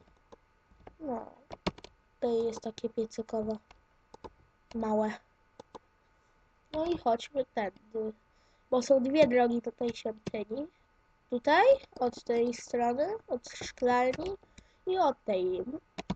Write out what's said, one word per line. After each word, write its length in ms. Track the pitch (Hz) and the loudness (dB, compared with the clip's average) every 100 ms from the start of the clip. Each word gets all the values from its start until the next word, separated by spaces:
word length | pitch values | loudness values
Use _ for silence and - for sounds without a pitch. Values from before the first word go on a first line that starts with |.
| _ _ _ - _ _ _ _ - - | _ _ _ -20 _ _ _ _ -20 -12
No, 260 | 311 226 208 - 269 - - - - _ _ _ | -8 -8 -10 -18 -20 -8 -6 -8 -14 _ _ _
to 240 | 240 233 | -2 0
jest 160 | 233 214 | -2 -4
takie 280 | 226 - 226 | -10 -8 -6
piecykowe. 680 | - 220 - 220 220 214 214 - - _ _ _ - - - _ _ _ | -4 -6 -8 -6 -4 -4 -8 -12 -20 _ _ _ -20 -20 -20 _ _ _
Małe. 380 | 226 220 214 214 214 _ _ _ - - - - _ _ _ _ _ _ _ _ | -6 -2 0 0 -4 _ _ _ -20 -20 -20 -20 _ _ _ _ _ _ _ _
No 120 | 311 | -4
i 140 | 330 330 | -2 0
chodźmy 460 | 247 226 - 285 254 | 0 0 -2 -6 -4
tędy. 580 | - 196 - - 226 220 214 _ _ _ _ _ | -4 -4 -6 -10 -6 -6 -8 _ _ _ _ _
Bo 120 | 254 | 0
są 200 | 240 269 | 4 4
dwie 240 | 254 302 285 | 4 4 6
drogi 340 | 247 240 240 | 6 2 2
do 120 | 233 | -4
tej 240 | - 240 226 | -6 -6 -6
świątyni. 680 | 226 220 - 220 202 220 311 _ _ _ _ _ _ | -8 -8 -8 -8 -6 -8 -8 _ _ _ _ _ _
Tutaj, 360 | 247 277 320 480 539 - - | -2 4 6 6 6 0 -2
od 240 | 247 - | -2 -2
tej 300 | - 233 240 | -2 0 0
strony, 520 | 233 - 240 240 247 330 440 - | -2 -4 0 0 0 -2 -4 -6
od 200 | 247 - | -8 -8
szklarni 880 | - - - 247 247 254 262 359 392 - - - _ - | -12 -12 -2 2 4 2 0 -4 -8 -12 -20 -20 _ -2
i 120 | 370 | 2
od 260 | 311 269 | 2 2
tej. 400 | - 190 185 180 202 294 - - - | -2 0 0 -2 -6 -10 -12 -12 -8